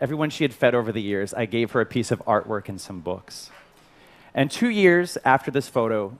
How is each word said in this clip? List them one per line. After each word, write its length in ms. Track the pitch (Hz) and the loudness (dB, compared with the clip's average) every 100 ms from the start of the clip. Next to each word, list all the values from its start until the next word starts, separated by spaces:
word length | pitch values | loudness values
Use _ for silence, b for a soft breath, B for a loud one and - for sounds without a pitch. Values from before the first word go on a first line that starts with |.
everyone 280 | 135 151 156 | -4 -2 -2
she 140 | - | 0
had 100 | 147 | -2
fed 220 | 117 127 120 | 2 2 2
over 160 | 113 | 0
the 100 | 110 | -4
years, 320 | 101 101 98 | -2 -2 -2
I 120 | - 113 | -4 -2
gave 260 | 117 117 | -2 0
her 80 | 127 | 0
a 60 | 110 | 0
piece 260 | 127 110 | -2 -2
of 100 | 113 - | -2 2
artwork 420 | 104 - 107 98 | 0 0 -6 -6
and 140 | 95 | -12
some 180 | - 95 | -12 -10
books. 500 | 87 92 - - - b b b b b b b b | -8 -8 -10 -18 -18 b b b b b b b b
And 180 | - 135 | -2 -2
two 180 | - 240 | 0 0
years 480 | 214 190 175 175 - | 4 6 6 2 0
after 280 | 135 135 - | 4 4 2
this 180 | 139 127 | -4 -2
photo 480 | 131 113 110 101 | 0 0 0 -4